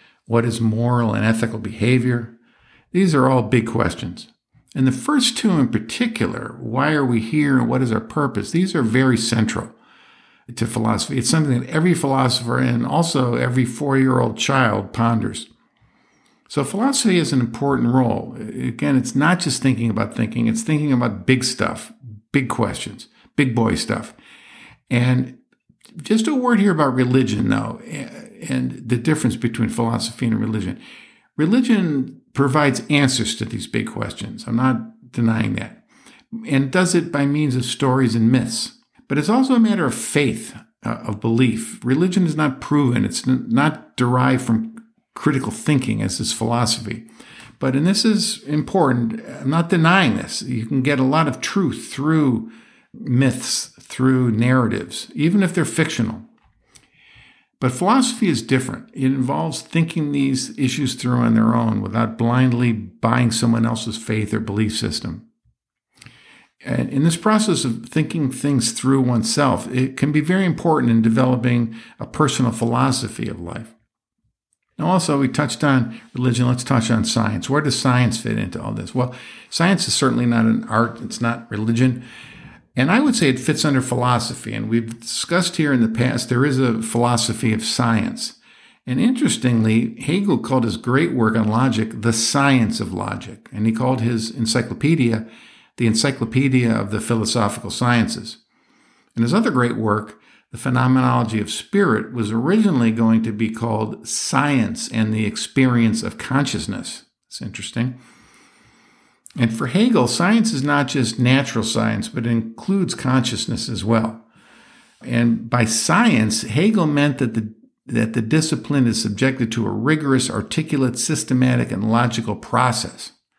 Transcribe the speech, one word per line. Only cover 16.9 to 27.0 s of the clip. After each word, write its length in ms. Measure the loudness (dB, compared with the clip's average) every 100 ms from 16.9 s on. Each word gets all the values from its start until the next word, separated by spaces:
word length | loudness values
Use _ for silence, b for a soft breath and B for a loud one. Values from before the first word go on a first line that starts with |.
| 2 2 2
has 140 | 2
an 80 | 0
important 540 | 0 -2 -2 0 2
role. 420 | 4 2 0 -6 -12
Again, 600 | -12 -6 -6 -2 2 2
it's 180 | 2
not 240 | 2 2 2
just 240 | 0 0
thinking 260 | 0 2 0
about 260 | -2 -4
thinking, 320 | -4 -4 0 0
it's 140 | -2
thinking 300 | -2 0 2
about 340 | 0 0 -2
big 200 | 0 0
stuff, 480 | 0 -2 -4 -6 -14 -20 -20 -20 _
big 160 | -2 -2
questions, 580 | -2 -4 -4 -10 -14 -20 b b 0
big 180 | 0
boy 200 | 2 0
stuff. 380 | 0 -2 -6 -8 -18 B B B B B B -4
And 480 | 0 2 2 -2 -10 _ _ _ _ -20 -12
just 260 | 0 0 2
a 80 |
word 240 | 0 2 4
here 140 | 4
about 200 | 2 2
religion, 540 | 2